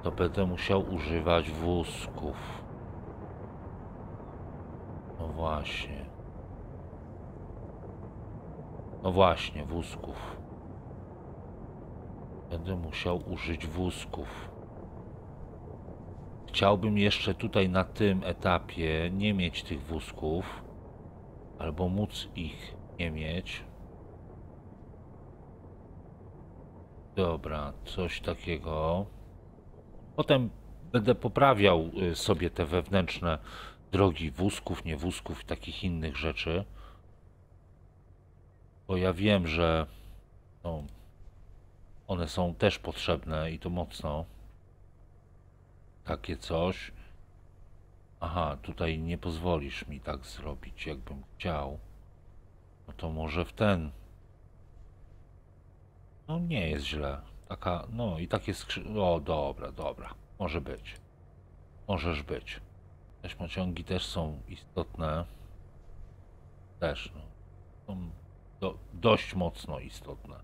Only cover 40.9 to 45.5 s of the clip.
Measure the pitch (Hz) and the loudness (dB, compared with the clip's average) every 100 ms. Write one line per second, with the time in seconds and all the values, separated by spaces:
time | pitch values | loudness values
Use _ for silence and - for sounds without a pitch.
40.9 | - - - - - - - - - - | -12 -18 -18 -18 -18 -20 -20 -20 -20 -20
41.9 | - - 92 82 - 90 82 107 - - | -20 -2 0 0 2 2 6 4 4 -6
42.9 | - - 82 - 78 80 80 - 87 82 | -4 2 2 2 -2 0 -2 -2 -2 -2
43.9 | - 80 73 82 - - - - - - | -4 -2 -2 -4 -10 -20 -20 -20 -20 -20
44.9 | - - - - - - | -20 -20 -20 -20 -20 -20